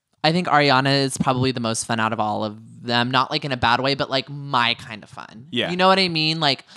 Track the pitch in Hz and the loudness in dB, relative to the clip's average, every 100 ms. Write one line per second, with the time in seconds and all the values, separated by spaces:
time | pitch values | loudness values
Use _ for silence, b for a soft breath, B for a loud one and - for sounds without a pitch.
0 | _ _ 156 170 175 147 143 131 139 139 | _ _ 0 0 2 4 4 4 4 2
1 | 135 - 139 127 131 123 117 113 - 113 | 0 -2 0 0 0 0 -4 -4 -4 -2
2 | 110 110 107 107 107 107 113 - 120 120 | -2 0 -2 -2 -4 -8 -18 -12 -2 0
3 | 120 131 131 151 147 123 120 120 135 139 | 2 0 0 -2 -4 -2 2 2 0 -2
4 | 143 135 139 143 139 135 117 117 117 107 | -2 -4 -6 -10 -4 0 0 -2 -8 -16
5 | - - - 110 139 120 104 180 185 190 | -16 -18 -18 -20 -8 -4 -2 2 4 4
6 | 185 160 156 160 151 127 - | 2 0 -2 0 0 -2 -6